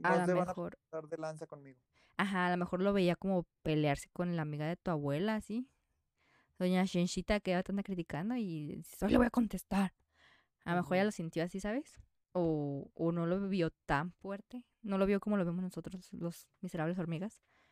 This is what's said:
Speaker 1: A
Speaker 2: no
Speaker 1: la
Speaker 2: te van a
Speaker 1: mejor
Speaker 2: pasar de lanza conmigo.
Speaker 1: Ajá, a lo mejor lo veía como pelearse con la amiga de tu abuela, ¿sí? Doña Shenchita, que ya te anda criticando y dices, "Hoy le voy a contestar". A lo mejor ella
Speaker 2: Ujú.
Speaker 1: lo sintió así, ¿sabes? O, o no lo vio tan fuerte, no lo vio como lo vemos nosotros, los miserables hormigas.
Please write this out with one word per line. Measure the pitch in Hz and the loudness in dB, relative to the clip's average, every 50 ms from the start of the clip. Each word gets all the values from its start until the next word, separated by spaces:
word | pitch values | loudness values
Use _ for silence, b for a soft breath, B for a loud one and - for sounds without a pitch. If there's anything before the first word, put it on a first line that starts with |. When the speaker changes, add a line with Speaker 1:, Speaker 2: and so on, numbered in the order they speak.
| 170 | 0
Speaker 1:
A | 175 175 | 2 2
Speaker 2:
no | |
Speaker 1:
la | 170 180 | 2 4
Speaker 2:
te | 180 180 | 2 2
van | 180 180 175 | 2 2 -2
a | 180 | -4
Speaker 1:
mejor | 180 175 175 - _ _ _ | -8 -8 -10 -10 _ _ _
Speaker 2:
pasar | - 160 156 151 | -10 -10 -10 -8
de | 165 160 | -10 -8
lanza | 160 156 160 151 160 156 | -8 -8 -8 -10 -14 -16
conmigo. | - 143 139 139 131 _ _ _ b b b b b b | -16 -20 -20 -20 -20 _ _ _ b b b b b b
Speaker 1:
Ajá, | 196 196 196 180 180 180 | -2 0 0 0 2 2
a | |
lo | 180 175 | 2 2
mejor | 175 - - 180 | 0 -2 0 0
lo | 190 202 202 | 2 2 4
veía | 202 180 175 170 | 4 4 4 2
como | - - 190 190 180 170 _ _ _ - | 2 0 0 0 0 -2 _ _ _ -4
pelearse | 160 156 151 151 147 143 - - - _ | 0 2 2 4 2 2 0 -2 -14 _
con | - 180 175 175 | -6 -4 -2 -2
la | 165 156 | -2 -4
amiga | 151 147 147 151 156 | -4 -4 -4 -4 -4
de | 175 - | -4 -4
tu | - 190 | -2 -2
abuela, | 170 151 143 143 139 151 190 214 220 214 | -2 -2 0 0 0 0 0 0 -2 -2
¿sí? | - - 208 240 254 - _ _ _ _ _ _ _ _ _ b b b b b b b b - | -4 -4 -6 -6 -6 -8 _ _ _ _ _ _ _ _ _ b b b b b b b b 0
Doña | 185 180 185 185 190 | 0 2 4 4 2
Shenchita, | 190 - 180 175 180 - 185 185 - 214 208 | 2 2 2 2 2 0 -4 0 0 0 0
que | - 185 | 2 2
ya | 180 180 190 | 0 0 0
te | - | 0
anda | 196 202 196 | -2 -4 -2
criticando | - 190 180 165 - - 147 175 220 247 | -4 -4 -6 -4 -4 -4 -4 -2 -2 -2
y | 247 220 185 165 156 151 143 - - | -2 -2 -2 -4 -4 -6 -6 -8 -10
dices, | 165 - - - 185 | -12 -14 -8 -2 0
"Hoy | 208 | 4
le | 233 254 | 6 6
voy | 240 233 | 6 6
a | |
contestar". | - 247 233 202 - 180 - - 196 196 196 180 - _ _ b b b b b b b b b b _ - | 4 2 0 2 0 -6 -6 0 2 2 2 2 -2 _ _ b b b b b b b b b b _ -4
A | 175 | -2
lo | 175 180 | 0 0
mejor | 170 - 185 185 | 0 2 2 2
ella | 196 | 2
Speaker 2:
Ujú. | |
Speaker 1:
lo | 214 | 2
sintió | 208 - 170 165 - 165 165 | 0 -2 -6 -4 -2 -2 -2
así, | 180 - 190 | -2 -4 -6
¿sabes? | 185 208 220 277 320 - - - - _ _ _ _ _ - | -4 -2 -4 -4 -4 -6 -14 -20 -20 _ _ _ _ _ 0
O, | 180 175 165 160 151 147 143 139 139 - - _ | 2 2 2 2 2 0 -2 -2 -4 -6 -10 _
o | - 165 165 | -2 0 0
no | 170 170 170 170 | 2 2 2 2
lo | 180 196 202 190 | 2 0 0 0
vio | 196 185 165 160 - _ _ | 2 2 2 0 -2 _ _
tan | - 151 139 160 180 - | 0 0 0 0 -2 -6
fuerte, | _ - 190 196 202 - _ - 247 - _ _ _ | _ -12 -10 -10 -10 -12 _ -16 -16 -16 _ _ _
no | - 208 196 190 | -6 -2 2 2
lo | 196 | 4
vio | 196 202 196 | 4 4 2
como | - 208 208 202 | 2 0 0 2
lo | 175 | 2
vemos | 175 170 180 185 | 0 0 -2 -4
nosotros, | 180 - 165 - 160 185 185 - - - | -4 -6 -8 -10 -10 -10 -12 -14 -14 -10
los | - 170 170 165 - - _ _ - | -6 -6 -6 -6 -8 -18 _ _ -12
miserables | - 180 - 170 156 165 180 190 | -12 -8 -4 -2 0 0 0 0
hormigas. | 165 165 165 156 185 220 - _ b b b b b b | -2 -2 -2 -4 -4 -6 -8 _ b b b b b b